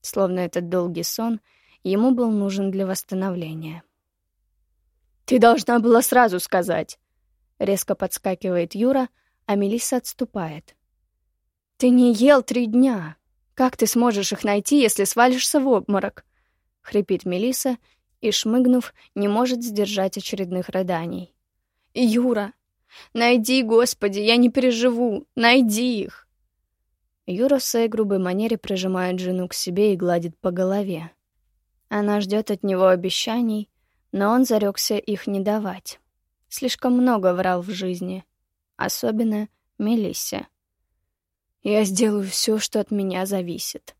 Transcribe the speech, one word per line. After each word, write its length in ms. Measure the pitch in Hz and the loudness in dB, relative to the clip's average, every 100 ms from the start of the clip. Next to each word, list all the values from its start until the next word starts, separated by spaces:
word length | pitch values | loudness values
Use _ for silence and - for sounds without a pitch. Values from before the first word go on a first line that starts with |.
Словно 380 | - - 190 180 | -8 -2 -2 -2
этот 280 | 175 180 175 | -4 -4 -2
долгий 340 | 180 175 165 | -2 -2 -4
сон 380 | 165 - 226 226 _ _ _ _ | -6 -4 -4 -6 _ _ _ _
ему 280 | 180 196 247 | -2 2 2
был 200 | 247 240 | 2 0
нужен 400 | 214 202 196 196 | 0 -2 -2 -2
для 160 | 190 190 | -2 -4
восстановления. 960 | 190 - 190 190 180 160 160 160 165 _ _ _ _ _ _ _ _ _ _ _ _ _ _ | -6 -6 -6 -4 -6 -8 -10 -12 -14 _ _ _ _ _ _ _ _ _ _ _ _ _ _
«Ты 140 | - 254 | -2 4
должна 400 | 233 233 - 240 | 6 4 2 0
была 240 | 233 233 | 4 4
сразу 360 | 240 254 233 180 | 4 4 4 2
сказать!» 600 | - 190 175 165 160 - _ _ _ _ _ _ | -2 -2 -2 -4 -6 -14 _ _ _ _ _ _
Резко 360 | 196 196 - | -2 -2 -2
подскакивает 800 | 196 185 - 196 185 190 180 170 | -4 -4 -6 -6 -4 -2 -2 -2
Юра, 340 | 196 240 269 254 _ _ _ - | 0 0 2 -2 _ _ _ -4
а 80 | |
Мелисса 420 | 202 202 233 - 254 | -2 0 -2 -2 -4
отступает. 800 | - - 240 208 165 156 - _ _ _ _ _ _ _ _ _ _ _ | -4 -8 -8 -6 -8 -10 -18 _ _ _ _ _ _ _ _ _ _ _
«Ты 100 | 254 | 4
не 240 | 247 240 | 6 6
ел 300 | 214 254 285 | 6 6 6
три 240 | - 247 240 | 4 -2 0
дня! 500 | 226 269 226 156 160 _ _ _ | 2 2 2 -6 -14 _ _ _
Как 220 | - 254 - | 0 0 2
ты 100 | 220 | 0
сможешь 460 | 233 240 202 196 | 2 2 2 -2
их 120 | 202 | -4
найти, 360 | 208 208 - 285 | 0 0 2 4
если 240 | 233 208 | 4 2
свалишься 560 | 196 - 247 254 - 302 | -2 4 4 4 0 0
в 80 | 269 | 2
обморок?» 560 | 220 - 202 196 - _ _ _ _ _ _ | 0 2 -2 -2 -10 _ _ _ _ _ _
Хрипит 420 | - 208 202 180 | -4 -2 0 -2
Мелисса 520 | 185 180 226 254 269 247 _ _ _ _ | -2 -2 -2 -2 -4 -6 _ _ _ _
и, 100 | 226 | -2
шмыгнув, 640 | 208 220 240 254 247 233 _ _ | -2 0 2 4 2 0 _ _
не 140 | - 202 | -4 -2
может 340 | 208 247 247 | 0 0 -2
сдержать 540 | 240 208 202 202 190 202 | -4 -4 -2 0 -2 -4
очередных 520 | - 196 185 185 180 | -10 -8 -4 -6 -4
рыданий. 680 | 185 185 175 170 180 180 _ _ _ _ _ _ | -4 -2 -2 -4 -8 -12 _ _ _ _ _ _
«Юра! 580 | - 247 226 247 220 202 - _ _ _ - - | 0 2 2 2 0 -4 -12 _ _ _ -20 -10
Найди, 480 | 226 233 247 220 262 | 0 4 4 4 0
Господи! 560 | 226 226 240 - 208 196 | 4 4 4 0 -4 0
Я 160 | 208 240 | 2 6
не 140 | 247 | 4
переживу! 760 | 262 254 226 247 233 240 202 - | 4 2 2 0 2 -2 -2 -6
Найди 680 | - 233 254 240 208 247 226 | 0 4 6 4 0 -2 -2
их!» 240 | - - _ _ _ _ _ _ _ _ _ _ - | -6 -12 _ _ _ _ _ _ _ _ _ _ -8
Юра 320 | 180 262 277 | -2 2 2
в 40 | |
своей 260 | - 233 226 | 0 0 0
грубой 300 | 220 214 196 | 0 0 0
манере 400 | 180 185 220 220 | 0 -2 -2 -4
прижимает 600 | - 196 185 185 180 185 | -4 -4 -2 -2 -2 -2
жену 280 | 180 185 180 | -4 -4 -4
к 60 | |
себе 380 | - - 175 208 | -6 -4 0 2
и 40 | 185 | 2
гладит 420 | 175 175 170 - | 0 0 -2 -6
по 120 | 190 | -4
голове. 640 | 175 185 196 196 165 165 _ _ _ _ _ _ _ _ | -2 -2 -2 -4 -6 -10 _ _ _ _ _ _ _ _
Она 320 | 208 208 208 | -2 0 0
ждет 300 | 196 208 214 | 0 -2 -2
от 120 | 202 | -4
него 260 | 202 185 190 | -2 2 4
обещаний, 800 | 185 185 - - 226 240 214 208 _ _ _ _ | 4 0 -4 -4 -2 -2 -4 -8 _ _ _ _
но 180 | 196 202 | -2 2
он 140 | 240 | 2
зарекся 520 | 262 220 202 196 - 208 | 4 2 0 -2 -2 -4
их 300 | - 202 - | -4 -6 -4
не 140 | 196 | -4
давать. 600 | 196 214 208 185 - - _ _ _ _ _ | -2 -2 -4 -10 -14 -20 _ _ _ _ _
Слишком 460 | - 254 - 254 | -6 -6 -2 0
много 400 | 247 254 233 185 | 2 2 2 2
врал 280 | 180 185 180 | 0 0 -2
в 80 | 180 | -4
жизни, 540 | 185 190 175 180 185 - _ _ _ _ - | -6 -6 -6 -8 -10 -14 _ _ _ _ -8
особенно 720 | - - 233 214 226 208 214 _ _ _ | -6 -4 -4 0 0 -2 -6 _ _ _
Мелиссе. 680 | 208 233 202 - - 95 - _ _ _ _ _ _ _ _ _ _ _ | -2 0 -2 -6 -8 -8 -12 _ _ _ _ _ _ _ _ _ _ _
«Я 220 | 202 208 | -2 0
сделаю 420 | 208 190 220 208 196 | 0 2 0 0 -4
все, 320 | - - 214 | -4 -2 -2
что 220 | - 214 | -2 -4
от 100 | 202 | -2
меня 360 | 208 196 185 190 | -2 -2 -4 -4
зависит». 720 | 196 175 165 - - - _ | -4 -6 -8 -10 -12 -18 _